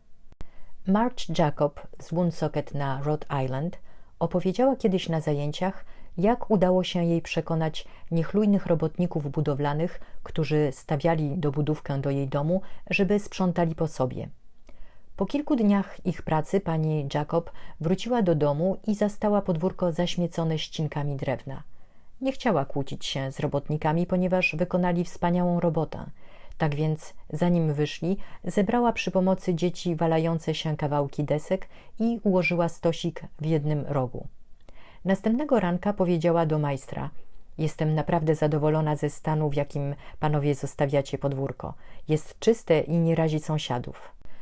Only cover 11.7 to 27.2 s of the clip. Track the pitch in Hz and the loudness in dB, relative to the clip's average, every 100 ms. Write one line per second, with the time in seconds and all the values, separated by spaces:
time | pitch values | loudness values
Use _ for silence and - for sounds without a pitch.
11.7 | 151 - 139 139 139 139 143 151 185 - | 0 -2 -2 0 0 0 0 2 0 0
12.7 | - - 175 190 208 208 - 185 175 170 | -6 -2 0 2 2 0 -2 0 2 0
13.7 | 165 160 - 127 - - - - - - | 0 -2 0 -2 -2 -8 -12 -16 -16 -14
14.7 | - - - - - 190 285 294 269 208 | -10 -10 -12 -10 -4 -2 -2 0 2 4
15.7 | 202 190 - 185 - - 156 151 196 175 | 4 2 -4 -4 -4 0 0 0 -2 0
16.7 | 160 156 151 143 151 151 165 - - - | 0 0 0 -2 -4 0 -2 -2 -8 -8
17.7 | - 156 190 226 240 175 156 147 143 185 | -4 0 0 0 2 4 4 2 2 0
18.7 | - - 202 208 - 214 202 196 160 185 | 0 -2 0 0 0 2 2 2 0 0
19.7 | - 180 160 180 - 170 170 165 156 - | 0 -2 0 0 0 -2 0 -2 -2 -4
20.7 | - 151 151 143 139 139 120 - 139 - | -4 -4 -2 -4 -2 -2 -4 -6 -10 -10
21.7 | - - - - - 262 269 247 160 139 | -12 -14 -16 -16 -6 -4 0 2 2 2
22.7 | 143 135 131 - 139 135 - 147 143 - | 0 -2 -4 -4 -4 -4 -2 -2 -2 -2
23.7 | 151 156 165 175 180 180 185 - 156 175 | 0 2 2 2 2 2 2 0 0 0
24.7 | 180 175 175 175 - 175 180 175 175 170 | 2 2 2 -2 0 2 4 4 4 2
25.7 | 156 151 - - - - - - - 156 | 0 -2 -4 -10 -12 -14 -14 -10 -2 0
26.7 | 143 156 156 - - | 2 0 0 -6 -12